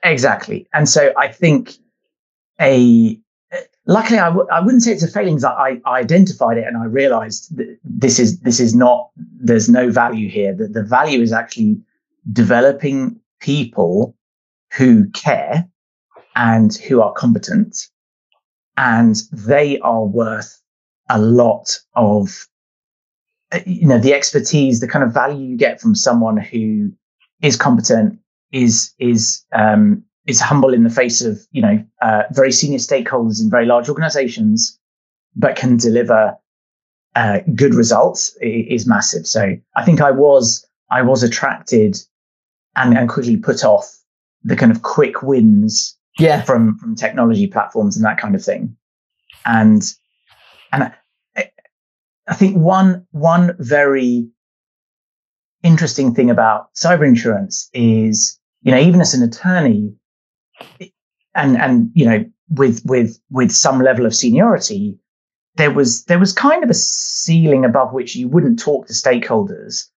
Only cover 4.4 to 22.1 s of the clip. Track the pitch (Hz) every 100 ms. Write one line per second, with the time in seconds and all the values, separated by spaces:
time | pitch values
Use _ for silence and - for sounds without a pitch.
4.4 | - 170 185 262 233 190 165 208 196 151
5.4 | 143 143 135 123 - 127 117 170 190 -
6.4 | 120 117 117 117 113 123 139 117 110 107
7.4 | - 131 120 - - 117 127 120 120 -
8.4 | 123 117 120 113 123 123 - _ - -
9.4 | 123 113 113 123 123 117 120 113 104 98
10.4 | 98 95 107 107 104 123 151 135 117 113
11.4 | 117 - 110 107 _ _ _ _ - 110
12.4 | 107 117 135 139 143 135 127 - _ _
13.4 | - 143 117 - 87 92 113 - _ _
14.4 | _ _ _ - 131 113 101 - - 120
15.4 | 71 127 175 _ _ _ _ _ _ -
16.4 | 117 113 107 - - 131 107 - 123 113
17.4 | - - 214 - - _ _ _ _ _
18.4 | _ _ _ - 131 113 117 107 - 120
19.4 | 104 143 147 139 - 113 107 101 113 110
20.4 | 107 - _ _ _ _ _ 120 110 120
21.4 | 120 104 - - _ - 110